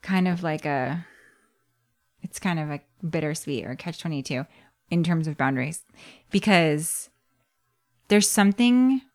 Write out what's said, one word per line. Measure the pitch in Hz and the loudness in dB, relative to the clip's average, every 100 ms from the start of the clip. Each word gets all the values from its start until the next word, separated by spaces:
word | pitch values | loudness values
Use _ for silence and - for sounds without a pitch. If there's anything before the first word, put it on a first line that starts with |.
kind | - 190 185 | 0 0 2
of | 175 | 0
like | 175 156 156 | -4 -4 -2
a, | 139 131 165 170 - _ _ _ _ _ _ _ _ _ _ | -2 -2 -4 -10 -20 _ _ _ _ _ _ _ _ _ _
it's | - - | -16 -8
kind | 196 165 | -4 -4
of | 151 | -4
a | 147 _ _ 165 | -8 _ _ -6
bittersweet | 165 156 156 - 135 | -4 -4 -6 -6 -8
or | 101 131 | -8 -10
catch | - 160 | -12 -8
twenty-two | 165 147 131 127 151 _ _ _ _ | -6 -6 -6 -6 -8 _ _ _ _
in | 170 | 0
terms | 165 165 156 | 2 0 -2
of | 147 | -2
boundaries, | 135 135 131 160 _ _ - - _ | -2 0 -4 -8 _ _ -20 -20 _
because | 196 202 185 160 147 170 - - _ _ _ _ _ _ _ _ _ _ | 0 4 4 4 0 -2 -8 -10 _ _ _ _ _ _ _ _ _ _
there's | 208 202 | 2 4
something | - 202 196 240 247 254 262 - | 4 4 4 4 6 4 2 -4